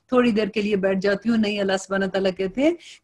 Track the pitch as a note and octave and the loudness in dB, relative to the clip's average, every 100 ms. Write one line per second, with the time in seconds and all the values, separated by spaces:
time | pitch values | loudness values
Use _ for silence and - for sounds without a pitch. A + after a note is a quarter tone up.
0 | _ B3 A#3+ G#3+ G#3 G#3+ G#3 G3+ F#3+ G3 | _ 2 2 2 0 -2 0 0 0 0
1 | G3 G3+ A3+ A3+ G#3 G#3 G3 F#3+ - G3 | 0 0 0 0 0 0 -2 -2 -2 -2
2 | G3 G3 F#3+ F#3 F#3+ A#3 D4 F4 - - | -2 0 -2 -2 -4 0 0 0 -6 -8